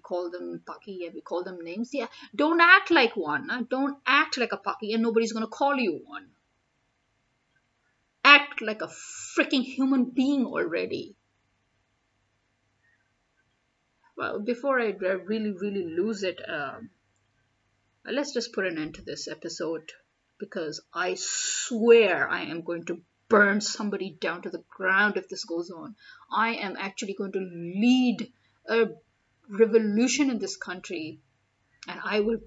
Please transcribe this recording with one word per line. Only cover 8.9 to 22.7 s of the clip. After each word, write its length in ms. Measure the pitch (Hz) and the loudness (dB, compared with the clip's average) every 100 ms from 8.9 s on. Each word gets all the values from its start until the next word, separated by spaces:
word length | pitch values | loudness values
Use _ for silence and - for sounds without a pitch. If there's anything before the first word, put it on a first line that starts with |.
| - - - - - | -12 -16 -14 -4 0
freaking 240 | - 277 | 2 2
human 420 | - - 269 269 | -2 0 2 2
being 400 | 254 - 262 277 | 2 0 2 2
already. 680 | 233 165 170 170 185 - - - _ _ _ _ _ _ _ _ _ _ _ _ _ _ _ _ _ _ _ _ _ _ _ _ _ _ _ _ _ - | 0 -2 -2 -2 -4 -6 -8 -16 _ _ _ _ _ _ _ _ _ _ _ _ _ _ _ _ _ _ _ _ _ _ _ _ _ _ _ _ _ -8
Well, 220 | - - | -6 -4
before 380 | 214 240 277 262 | -4 -4 -2 0
I 100 | 226 | 0
re-, 340 | 185 185 190 | -2 -2 -2
really, 280 | 180 220 214 | -2 -4 -4
really 320 | 180 202 196 | -4 -4 -4
lose 400 | 170 165 208 202 | -4 -2 -2 -2
it, 180 | 190 170 - | -4 -6 -8
um, 440 | 160 135 113 - _ _ _ _ _ _ _ _ _ _ _ | -8 -8 -10 -16 _ _ _ _ _ _ _ _ _ _ _
let's 300 | - 262 277 | -6 -4 -4
just 180 | 240 226 | -4 -6
put 140 | - 185 | -4 -4
an 100 | 160 | -4
end 200 | 156 - | -6 -10
to 60 | |
this 260 | - - - | -12 -10 -10
episode 640 | 156 175 - 165 160 156 - _ _ _ - | -10 -10 -8 -6 -6 -10 -20 _ _ _ -16
because 440 | 208 196 160 - - | -12 -8 -8 -8 -10
I 220 | 165 180 190 | -6 -4 -4
swear 1120 | - - - - - 233 233 233 202 165 - | -4 -4 -4 -4 -4 2 8 8 8 2 0
I 140 | 175 | -2
am 200 | 170 170 | -6 -8
going 220 | 170 | -6